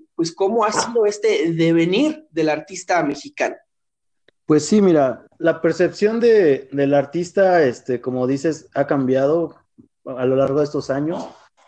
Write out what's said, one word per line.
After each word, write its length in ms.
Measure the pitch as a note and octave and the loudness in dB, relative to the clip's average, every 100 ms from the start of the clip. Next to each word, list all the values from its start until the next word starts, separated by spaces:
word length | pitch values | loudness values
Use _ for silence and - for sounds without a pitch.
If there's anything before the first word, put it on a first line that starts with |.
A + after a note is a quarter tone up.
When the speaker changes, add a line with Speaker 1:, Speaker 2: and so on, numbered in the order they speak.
| _ | _
Speaker 1:
pues, 160 | - E3 | -6 -6
cómo 320 | - G3 A#3 | -2 -2 0
ha 80 | G#3+ | 0
sido 340 | G#3+ A#3 A#3 | -2 -2 0
este 460 | G#3 G#3 A3 C#3 D#3+ | 0 0 0 0 0
devenir 720 | E3 E3 E3 E3+ G3 D4+ D#4 - | 0 2 2 2 0 0 -4 -8
del 160 | D#3+ D#3 | -4 -2
artista 540 | D3+ - F#3 - F3 | -2 -8 -10 -2 -2
mexicano. 520 | C#3+ C#3+ C#3+ - B2 - _ _ _ _ _ _ _ _ | -2 -6 -10 -6 -6 -6 _ _ _ _ _ _ _ _
Speaker 2:
Pues 180 | - D3+ | 0 0
sí, 160 | D3 G#3+ | 2 2
mira, 440 | F#3+ D#3 C3+ A#2 - - | 4 4 2 -2 -14 -4
la 200 | E3 E3 | -2 0
percepción 600 | E3 D#3+ F3 F3 G#3 A#3 | 0 0 -2 0 -2 2
de, 480 | A#3 A3 E3 C3+ - | 4 4 4 2 -2
del 220 | C#3 C#3 | -2 0
artista, 680 | C#3+ C3+ E3 F3 - F#3+ F3 | 2 0 -4 -4 0 2 4
este, 360 | C#3 A#2 - B2 | 2 0 -6 -6
como 280 | B2+ B2+ B2+ | -4 -4 -2
dices, 420 | C#3 D#3+ D3 - | -2 -4 -6 -6
ha 100 | C#3 | -4
cambiado 680 | C#3+ C#3+ C3 C3 C#3 E3+ D#3+ - _ _ - _ | -2 -2 0 0 0 0 -4 -10 _ _ -20 _
a 200 | - B2+ | -14 -4
lo 100 | B2+ | -2
largo 240 | C3 C3+ C#3 | 0 0 0
de 60 | |
estos 260 | D3 D3 - | -2 -4 -6
años. 340 | C#3 D3+ F#3 - - _ _ | -4 -4 -8 -12 -18 _ _